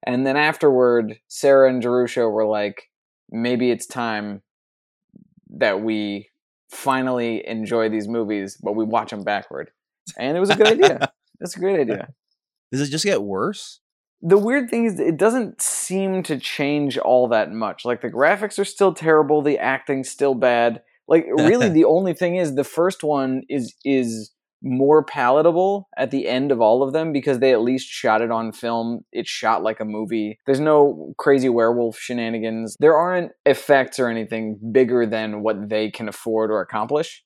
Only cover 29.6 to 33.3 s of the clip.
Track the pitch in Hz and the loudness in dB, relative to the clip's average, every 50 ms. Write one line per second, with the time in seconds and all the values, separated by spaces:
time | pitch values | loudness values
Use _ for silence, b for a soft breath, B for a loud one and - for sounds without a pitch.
29.6 | 85 110 110 - 110 107 104 107 110 98 113 113 107 107 107 _ _ - 135 131 | 0 -4 -4 -4 -8 -8 -6 -6 -6 -4 -4 -4 -4 -4 -8 _ _ -2 0 0
30.6 | 151 156 151 151 143 143 107 78 76 71 - - - 156 139 139 127 131 120 117 | 2 4 6 6 6 4 2 -4 -12 -14 -12 -4 2 4 4 4 4 2 2 4
31.6 | 117 113 120 123 120 117 110 - - - 127 120 117 113 113 113 107 113 110 113 | 4 2 2 2 -2 -4 -4 -8 -10 -8 -6 -6 -4 -4 -4 -4 -4 -6 -6 -6
32.6 | 113 110 - _ 143 151 160 151 170 180 185 180 170 - | -8 -10 -4 _ 4 4 6 6 2 2 0 -2 -4 -6